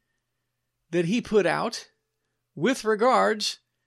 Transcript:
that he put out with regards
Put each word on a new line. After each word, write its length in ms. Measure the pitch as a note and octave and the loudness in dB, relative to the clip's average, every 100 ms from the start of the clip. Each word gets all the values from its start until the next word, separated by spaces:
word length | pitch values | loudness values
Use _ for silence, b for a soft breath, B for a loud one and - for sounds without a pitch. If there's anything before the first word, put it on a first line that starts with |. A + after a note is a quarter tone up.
| _ _ _ _ _ _ _ _ _ | _ _ _ _ _ _ _ _ _
that 120 | E3+ | -2
he 160 | E3+ A#3+ | 0 -2
put 260 | - G#3+ E3+ | 2 2 2
out 440 | D3+ A3 - - _ _ _ _ _ _ | 0 -4 -8 -16 _ _ _ _ _ _
with 300 | - G3+ C4 | -4 -2 -2
regards 760 | G#3+ G#3+ B3 G#3+ G3+ G#3+ - - _ _ | -2 2 4 4 2 0 -4 -8 _ _